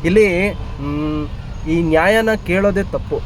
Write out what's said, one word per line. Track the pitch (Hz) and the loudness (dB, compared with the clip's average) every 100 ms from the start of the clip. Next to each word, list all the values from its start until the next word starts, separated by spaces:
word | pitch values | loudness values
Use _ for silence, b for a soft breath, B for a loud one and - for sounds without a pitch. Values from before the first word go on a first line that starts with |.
ಇಲ್ಲಿ, | 170 202 208 175 202 202 - - | 4 4 4 2 0 -2 -8 -8
ಮ್, | 143 147 151 151 147 - - - 156 | -6 -4 -2 -4 -6 -8 -10 -8 -2
ಈ | 165 | 0
ನ್ಯಾಯನ | 165 160 180 220 220 214 165 | 4 4 4 4 2 -2 0
ಕೇಳೋದೇ | 180 202 196 | 0 2 0
ತಪ್ಪು | 196 143 - 127 | -2 -6 -4 -6